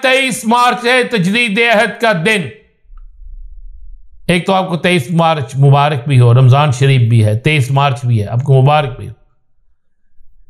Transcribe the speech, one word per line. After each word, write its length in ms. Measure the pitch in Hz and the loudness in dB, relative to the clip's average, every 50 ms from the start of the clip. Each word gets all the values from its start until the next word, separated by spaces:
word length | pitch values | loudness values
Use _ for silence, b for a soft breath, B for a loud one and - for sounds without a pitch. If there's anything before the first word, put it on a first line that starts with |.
तेईस 440 | - 254 262 269 269 262 - - - 214 | -2 0 0 0 0 -2 -4 -6 -4 0
मार्च 380 | 233 240 240 247 233 - 233 | 0 2 2 2 0 -2 -2
है, 180 | 240 254 262 247 | 0 0 0 0
तजदीद 540 | - 247 220 165 185 202 240 240 233 190 226 | -2 -2 -2 -2 0 0 0 -2 -2 0 0
अहद 360 | 233 233 226 202 240 - - - | 0 2 2 2 0 -2 -2 -2
का 100 | 233 226 208 | -2 -2 0
दिन। 260 | 165 160 220 220 202 156 117 - - _ _ _ _ _ - - - - - - - - - - - - - - - - - - - - - - - - - - - - - | 0 0 -2 -2 -2 -4 -8 -12 -18 _ _ _ _ _ -20 -20 -20 -20 -20 -20 -20 -20 -20 -18 -18 -18 -18 -20 -20 -20 -20 -18 -18 -18 -18 -20 -20 -20 -20 -20 -12 -4 -2
एक 160 | 175 180 170 - | -2 -2 0 -2
तो 60 | 190 | -2
आपको 240 | 190 185 - 175 165 | -2 -2 -2 -4 -4
तेईस 300 | - 180 180 175 - - 170 | -2 0 0 0 -2 -2 -2
मार्च 420 | 165 165 160 160 156 131 - - 135 | 0 0 0 0 -2 -4 -6 -2 2
मुबारक 460 | 139 139 139 143 143 151 156 127 - 147 | 4 4 4 4 4 2 0 -2 -2 0
भी 100 | 139 123 | 2 4
हो, 140 | 120 120 117 | 4 6 6
रमजान 380 | 127 131 120 131 143 151 151 117 | 6 6 6 6 4 4 2 0
शरीफ 360 | - 139 139 135 131 117 113 | 0 0 2 2 2 2 2
भी 120 | 117 113 | 2 2
है, 160 | 107 107 107 110 | 2 2 0 0
तेईस 320 | - 156 156 151 120 143 | 0 0 0 0 0 0
मार्च 340 | 139 139 143 143 123 123 123 | 0 0 0 0 -2 -4 -4
भी 140 | 120 117 107 | -2 -2 -2
है, 80 | 101 98 | -2 -2
आपको 260 | 113 120 139 - 135 | -4 -4 0 2 2
मुबारक 440 | 135 131 143 147 156 143 123 - - | 4 4 4 2 2 0 -2 -8 -12
भी 80 | 98 - | -16 -16
हो। 60 | 110 _ _ _ _ _ _ _ _ _ _ _ _ _ _ _ _ _ _ _ - - - - - - - | -18 _ _ _ _ _ _ _ _ _ _ _ _ _ _ _ _ _ _ _ -20 -20 -20 -20 -20 -20 -20